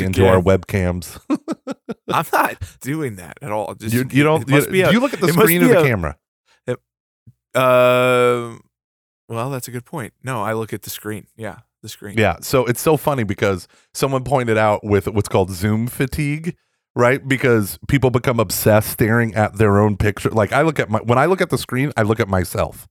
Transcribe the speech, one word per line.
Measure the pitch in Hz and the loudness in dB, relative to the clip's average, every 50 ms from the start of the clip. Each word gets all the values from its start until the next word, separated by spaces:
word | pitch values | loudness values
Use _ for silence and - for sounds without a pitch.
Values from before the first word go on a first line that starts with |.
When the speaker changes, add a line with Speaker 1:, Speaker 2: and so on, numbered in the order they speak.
Speaker 1:
Once | 92 95 92 95 | -2 -2 2 4
Speaker 2:
into | 95 | 4
our | 95 92 92 | 6 6 4
Speaker 1:
again. | 87 95 95 92 | 4 4 2 2
Speaker 2:
webcams. | 87 - - 101 90 90 87 90 85 - - - _ - | 0 -2 -2 0 0 0 -2 -4 -8 -12 -18 -20 _ -6
<laughs> | - - - - - - _ 262 - - _ - 220 - _ - | -6 -6 -4 -10 -10 -10 _ -12 -14 -12 _ -14 -14 -14 _ -4
Speaker 1:
I'm | - 143 165 - | -4 -4 -2 0
not | - - - - - - - - - _ | 0 0 0 -2 -4 -10 -14 -18 -16 _
doing | - 123 147 160 151 123 104 | -8 -8 -6 -6 -6 -8 -8
that | 92 87 80 - - | -10 -16 -18 -18 -14
at | - 101 | -8 -6
all. | 104 107 104 - 101 | -4 -4 -4 -6 -10
Just, | - 107 113 | -10 -6 -2
Speaker 2:
You, | 117 123 127 127 | -2 -2 -2 0
you | 123 135 | 2 2
don't, | 143 156 156 135 | 2 4 2 0
Speaker 1:
it | 113 131 | 0 2
must | 139 147 - - | 2 2 2 2
Speaker 2:
you, | |
Speaker 1:
be | 190 185 | 0 2
a, | 185 156 | 2 4
Speaker 2:
do | 185 | 4
you | 240 | 2
look | 254 277 - | 2 0 -2
at | 160 | -2
the | 190 160 | -2 0
Speaker 1:
it | 165 | 4
must | 185 220 165 | 4 4 4
Speaker 2:
screen | 170 175 | 4 2
Speaker 1:
be | 175 | 4
Speaker 2:
of | - | 4
the | - 175 | 4 4
Speaker 1:
a, | 156 | 4
Speaker 2:
camera? | 135 117 95 82 73 71 _ _ _ _ _ _ _ _ _ _ - | 2 0 0 -2 -6 -8 _ _ _ _ _ _ _ _ _ _ -8
Speaker 1:
it, | 123 - _ _ _ _ _ _ _ _ _ - _ _ _ _ - | -8 -8 _ _ _ _ _ _ _ _ _ -20 _ _ _ _ -2
uh, | 127 131 127 127 123 123 123 123 123 123 127 127 123 123 123 123 120 120 117 113 - _ _ _ _ _ _ _ _ _ _ _ _ _ - | 2 4 6 6 6 6 6 4 4 4 4 4 4 4 2 2 0 -4 -8 -14 -18 _ _ _ _ _ _ _ _ _ _ _ _ _ -10
well, | 117 113 120 135 | -8 -6 -6 -6
that's | 143 127 - | -8 -10 -10
a | - | -10
good | 120 123 120 | -12 -12 -12
point. | _ - 156 110 - _ _ | _ -12 -12 -12 -12 _ _
No, | - 127 131 110 98 | -10 -8 -6 -4 -4
I | 110 | -4
look | 110 113 113 104 | -4 -4 -6 -8
at | 117 101 | -10 -12
the | - 107 | -12 -14
screen. | - - - 104 107 95 - _ _ | -16 -12 -10 -10 -10 -10 -14 _ _
Yeah, | - 110 101 - - _ _ _ _ | -14 -14 -14 -14 -16 _ _ _ _
the | - 107 | -20 -20
screen. | - - - 104 101 | -18 -16 -16 -8 -2
Speaker 2:
Yeah, | 113 107 95 85 - | 0 0 0 -2 -4
so | - - - 131 123 | -6 -2 0 0 0
it's | 120 117 - | 0 -4 -2
so | - 160 160 | 0 0 0
funny | 135 - 151 143 131 110 | 0 0 -2 -2 -2 -4
because | 95 98 - 113 101 95 87 - _ _ _ _ _ | -4 -2 -2 0 0 0 -2 -6 _ _ _ _ _
someone | _ - 147 135 135 131 | _ -4 -4 -2 -2 -4
pointed | 127 123 143 131 123 113 110 107 | -2 0 -2 0 0 0 2 2
out | 110 107 104 - - | 2 2 2 0 0
with | 104 101 98 - 104 | 0 0 2 0 0
what's | 104 104 95 - | -2 -2 -2 0
called | - 107 95 92 | 0 0 0 0
Zoom | 95 82 98 107 107 110 113 117 | -4 -4 -2 0 0 0 -2 -4
fatigue, | - - 143 131 - - 151 143 147 156 165 175 - _ _ _ _ _ _ _ _ | -4 -6 -6 -4 -4 -4 -4 -4 -4 -6 -8 -10 -10 _ _ _ _ _ _ _ _
right? | 117 120 120 135 139 - | 2 2 2 2 0 0
Because | 135 135 120 - 127 117 110 101 92 - - - - | -2 -2 0 2 4 4 4 2 -2 -6 -12 -4 -2
people | - 135 131 127 | 0 2 2 2
become | 120 127 - 139 123 117 | 0 2 0 0 0 0
obsessed | 110 92 - - - 117 104 107 104 - | 0 -2 -2 0 2 4 4 4 2 0
staring | - - 127 107 113 120 117 113 101 | -2 0 0 2 2 2 0 0 0
at | 110 104 - - 98 | -2 -2 -2 0 2
their | 110 104 101 101 | 2 4 4 4
own | 107 107 101 | 4 2 0
picture. | - - 107 - - - - | 0 -2 -2 -2 -2 -6 -2
Like, | - 110 117 113 | 0 0 0 2
I | 120 135 | 2 0
look | 156 160 143 - | 0 0 0 -2
at | 120 90 | -4 -2
my, | 107 107 | -4 -4
when | - 110 120 127 | 0 0 2 2
I | 143 | 2
look | 170 190 185 | 2 2 0
at | 185 165 | 0 -2
the | 139 117 | -2 -4
screen, | - - 123 127 139 151 - | -4 -6 -4 -4 -2 -2 0
I | 117 | -2
look | 110 104 113 107 | 0 0 0 0
at | 110 98 | 0 0
myself. | 95 92 90 - - 98 82 - - - - _ | 0 -2 -2 -2 -4 -4 -4 -4 -6 -16 -20 _